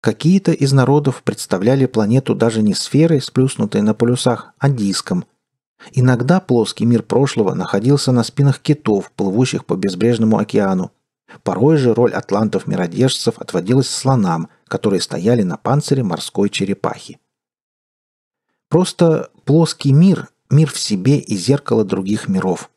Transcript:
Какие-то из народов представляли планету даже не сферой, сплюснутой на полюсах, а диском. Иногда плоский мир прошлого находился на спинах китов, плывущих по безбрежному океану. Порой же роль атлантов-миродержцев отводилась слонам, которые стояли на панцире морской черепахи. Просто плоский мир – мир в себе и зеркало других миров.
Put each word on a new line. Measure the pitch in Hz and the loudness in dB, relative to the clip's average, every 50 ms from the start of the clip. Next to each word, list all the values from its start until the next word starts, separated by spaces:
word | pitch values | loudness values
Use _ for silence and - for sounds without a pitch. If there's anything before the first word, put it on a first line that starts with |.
Какие-то | - 226 - - - 156 185 196 190 - | -2 -2 -4 0 2 2 2 4 2 0
из | 160 - 143 135 139 | 0 0 0 2 2
народов | 135 127 120 139 147 143 139 127 - _ | 2 2 4 2 2 0 -2 -4 -2 _
представляли | - - - - - - 90 95 117 135 139 131 | -6 -6 -6 -6 -4 -4 0 2 2 2 2 0
планету | 120 - 107 107 101 117 135 135 - 110 | 0 0 -2 0 2 2 0 2 0 0
даже | 98 110 117 110 113 | 0 0 0 2 2
не | 107 107 92 | 0 0 0
сферой, | - - - - 139 160 165 165 139 | -2 -6 -2 2 2 4 4 2 0
сплюснутой | - - _ 131 131 135 - - 110 104 - 107 | -2 -2 _ 0 0 0 0 -4 -6 -2 -2 0
на | 104 107 107 | 0 0 0
полюсах, | - 120 117 123 120 - 127 117 107 - - _ | 0 0 0 0 0 0 -2 -2 -2 -6 -18 _
а | _ - 139 | _ -2 -2
диском. | 139 117 104 98 95 - - - 95 90 - _ _ _ _ _ _ _ _ _ _ _ - - | 0 0 -2 -2 -2 -4 -6 -4 -6 -6 -6 _ _ _ _ _ _ _ _ _ _ _ -20 -4
Иногда | _ 131 123 131 127 117 120 135 175 185 | _ 2 4 4 4 2 2 2 2 0
плоский | 185 - 127 120 110 - - - 110 | 2 2 2 2 2 0 -2 -2 0
мир | 117 120 113 - | 2 2 2 0
прошлого | _ - 123 139 135 - 120 107 92 92 | _ 0 2 2 2 0 0 0 0 0
находился | 90 90 - - 101 107 127 143 139 - - | -4 -4 -4 -4 -2 2 2 2 2 2 0
на | 127 123 117 | 0 0 0
спинах | - _ - 143 139 131 - | -2 _ 2 2 2 2 0
китов, | _ - 147 143 _ 113 107 98 92 - _ | _ -2 -2 -2 _ 0 0 0 -2 -6 _
плывущих | - 107 98 95 113 127 131 - - - | -4 -4 -2 0 0 0 0 -2 -8 -4
по | - - | -4 -4
безбрежному | 92 92 98 92 90 107 117 120 110 113 110 110 104 | -2 -2 -4 -2 0 0 0 2 2 2 2 2 0
океану. | 107 - - 107 104 95 95 92 92 - _ _ _ _ _ _ _ _ - - | 0 -2 -2 -2 0 0 0 -2 -4 -6 _ _ _ _ _ _ _ _ -20 -8
Порой | _ - - 92 117 147 160 | _ -4 -2 2 2 4 4
же | 147 131 120 110 | 4 2 2 2
роль | 113 123 113 - | 2 2 0 0
атлантов-миродержцев | 101 - - 95 101 110 104 - 95 - - 82 92 92 85 85 95 123 123 - - - 156 143 - | -4 -4 -2 -2 0 0 0 -2 -4 -4 -4 -4 -4 -4 -4 -2 0 0 0 0 -2 -4 -4 -4 -4
отводилась | - - - 90 85 98 123 135 127 - | -14 -6 -6 -6 -2 0 0 0 0 -2
слонам, | - - - 131 135 123 101 87 82 82 82 - _ _ _ | -6 -4 -2 0 0 2 0 0 -2 -4 -6 -10 _ _ _
которые | _ 101 95 - 110 98 90 | _ -8 -4 -2 -2 -2 -2
стояли | - - - 85 85 110 120 117 101 | -4 -6 -8 -4 0 0 2 2 0
на | 90 82 | -2 -4
панцире | - _ - 127 147 - - 139 135 120 | -6 _ -2 -2 0 0 0 -2 0 0
морской | 95 87 - - - _ - 101 101 | -4 -4 -6 -8 -8 _ -2 -2 -2
черепахи. | - - - 95 98 - - - - - - - - _ _ _ _ _ _ _ _ _ _ _ _ _ _ _ _ _ _ _ _ _ _ _ _ _ _ _ _ _ _ _ | -2 -4 -4 -4 -4 -4 -6 -8 -8 -8 -16 -20 -20 _ _ _ _ _ _ _ _ _ _ _ _ _ _ _ _ _ _ _ _ _ _ _ _ _ _ _ _ _ _ _
Просто | - 165 185 - - - 175 165 156 - - - _ _ _ | 0 0 0 0 -2 0 2 2 2 0 -4 -8 _ _ _
плоский | - 139 165 165 - - _ - 143 135 | 2 2 2 2 2 -2 _ 0 2 4
мир – | 147 175 196 170 - - - _ _ _ _ | 4 6 4 2 0 -4 -14 _ _ _ _
мир | 131 147 160 147 | 2 2 2 2
в | - - | -2 -10
себе | - - 107 92 92 123 143 | -6 -6 -6 -2 2 2 0
и | 135 - - 104 | 0 0 -4 -8
зеркало | 95 87 107 139 139 _ - 113 110 107 | -6 0 0 -2 -2 _ -2 0 0 0
других | 95 98 95 95 95 107 104 - | 0 -2 -4 -2 -4 -4 -4 -2
миров. | - 95 95 90 95 90 85 - - _ | -2 -2 -2 0 -2 -4 -4 -8 -18 _